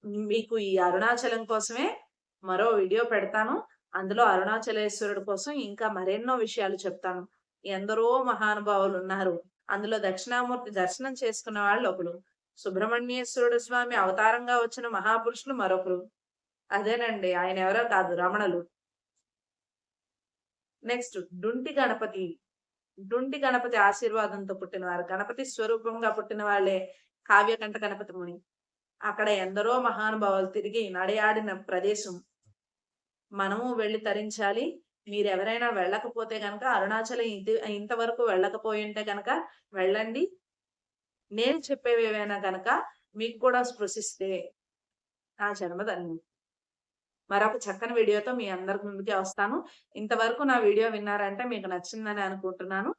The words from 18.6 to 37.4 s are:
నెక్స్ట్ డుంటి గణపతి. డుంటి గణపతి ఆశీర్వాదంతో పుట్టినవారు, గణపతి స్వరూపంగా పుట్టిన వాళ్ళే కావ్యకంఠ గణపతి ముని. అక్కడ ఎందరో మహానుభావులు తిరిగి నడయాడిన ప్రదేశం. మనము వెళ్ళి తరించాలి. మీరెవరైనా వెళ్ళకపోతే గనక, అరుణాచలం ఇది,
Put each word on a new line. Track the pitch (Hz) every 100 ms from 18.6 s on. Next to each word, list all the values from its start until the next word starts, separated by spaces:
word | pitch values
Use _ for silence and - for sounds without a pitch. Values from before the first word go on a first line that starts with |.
| 170 _ _ _ _ _ _ _ _ _ _ _ _ _ _ _ _ _ _ _ _ _
నెక్స్ట్ | 220 247 240 196 175
డుంటి | 180 214 247 254
గణపతి. | 285 220 - 180 190 180 165 _ _ _ _ _ -
డుంటి | 196 240 262 285
గణపతి | 269 247 240 233
ఆశీర్వాదంతో | 202 202 226 220 208 196 196
పుట్టినవారు, | 190 - 196 180 175 175
గణపతి | 190 180 -
స్వరూపంగా | 262 - 220 226 226 233 226
పుట్టిన | 214 214 214
వాళ్ళే | 208 202 190 190 185 - _ _ -
కావ్యకంఠ | 208 208 226 214 214
గణపతి | 214 196 208
ముని. | 180 175 175 _ _ _ _ _ _
అక్కడ | 208 202 214
ఎందరో | 202 185 196 214 254
మహానుభావులు | 247 208 214 220 208 190 190
తిరిగి | 208 208 226 208
నడయాడిన | 180 190 214 214 214 214
ప్రదేశం. | 190 - 185 196 208 208 180 _ _ _ _ _ _ _ _ _ _ _
మనము | 196 196 208 247
వెళ్ళి | 220 214 220
తరించాలి. | 214 202 214 208 202 214 294 - _ _ -
మీరెవరైనా | 208 208 185 208 233 240
వెళ్ళకపోతే | 208 180 208 240 226 220 220
గనక, | 208 208
అరుణాచలం | 254 226 196 220 226 247
ఇది, | 226 202